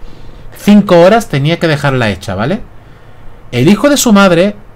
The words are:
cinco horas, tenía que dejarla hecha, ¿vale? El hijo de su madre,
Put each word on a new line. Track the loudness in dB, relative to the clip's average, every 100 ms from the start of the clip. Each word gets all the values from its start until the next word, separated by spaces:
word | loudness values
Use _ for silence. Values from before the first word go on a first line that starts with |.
| -14 -16 -18 -18 -18 -4
cinco | 2 4 4 4
horas, | 4 2 -2
tenía | -4 -2 -2
que | -2
dejarla | -2 -2 -2 -2
hecha, | -4 -8
¿vale? | -6 -4 -6 -10 -20 -20 -20 -20 -20 -20 -20 -8
El | -2 0
hijo | 2 0
de | 0
su | 2
madre, | 2 4 2 0 -4 -16